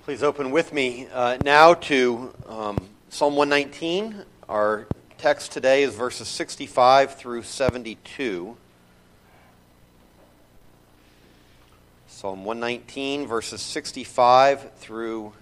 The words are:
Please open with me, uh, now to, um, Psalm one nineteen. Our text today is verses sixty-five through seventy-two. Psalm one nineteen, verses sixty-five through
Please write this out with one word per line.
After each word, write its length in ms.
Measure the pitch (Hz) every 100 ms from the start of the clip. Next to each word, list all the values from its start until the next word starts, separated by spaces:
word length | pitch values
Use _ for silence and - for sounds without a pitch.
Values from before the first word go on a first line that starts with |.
Please 180 | - 131
open 280 | 143 143 135
with 220 | 147 160
me, 360 | 147 127 123 131
uh, 240 | 127 120 127
now 300 | 139 147 165
to, 580 | 170 - 139 123 120 127 - -
um, 400 | 110 107 101 95 - _
Psalm 260 | - 147 143
one 140 | 143
nineteen. 760 | 143 139 - 165 180 220 208 - _ -
Our 380 | 104 104 107 117 - _ -
text 340 | 151 143 -
today 300 | - 131 135
is 120 | 139
verses 320 | 104 123 - 110
sixty-five 920 | - 165 - 139 - 123 135 135 -
through 260 | 123 120
seventy-two. 1120 | 110 - 127 123 113 104 - - 131 90 92 117 _ _ _ _ _ _ _ _ _ _ _ _ _ _ _ _ _ _ _ - _ _ _ _ _ _ _ _ _ _ _ _ _ _ _
Psalm 380 | - 101 95 98
one 120 | 113
nineteen, 680 | 120 120 - 135 139 143 135
verses 340 | 113 - 107
sixty-five 1120 | - 156 - 135 123 - 123 127 135 139 117 -
through 580 | - 110 113 113 107 -